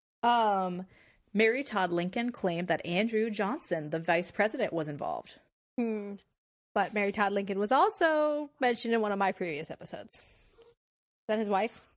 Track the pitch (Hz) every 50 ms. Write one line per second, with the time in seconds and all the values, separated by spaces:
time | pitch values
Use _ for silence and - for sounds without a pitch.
0 | _ _ _ _ - 233 240 233 220 214 202 190 185 185 180 180 190 - - _
1 | _ _ _ _ _ _ - 202 220 226 240 269 269 - 220 196 185 175 175 170
2 | 175 185 - 233 240 247 240 - - 180 170 170 180 175 165 - - 170 170 185
3 | 220 233 226 214 220 233 208 208 202 196 262 339 - - 175 160 151 151 170 165
4 | 165 180 165 175 180 - - - 202 220 302 262 214 - - 165 151 151 147 135
5 | - 80 73 57 - - - - _ _ _ _ _ _ _ 254 233 226 214 208
6 | 202 202 202 - - _ _ _ _ _ _ _ _ _ _ 208 185 151 - 208
7 | 202 202 202 214 202 196 202 202 202 196 190 196 208 202 262 285 370 427 - -
8 | 339 320 311 302 302 302 294 294 302 285 - _ 269 247 240 - - 226 233 226
9 | 214 208 202 196 202 190 190 - 185 180 151 147 160 - - - - - - 104
10 | 101 - - - - - - _ _ _ _ - - - _ _ _ _ _ _
11 | _ _ _ _ _ - 214 220 214 202 208 190 214 240 - - - _ _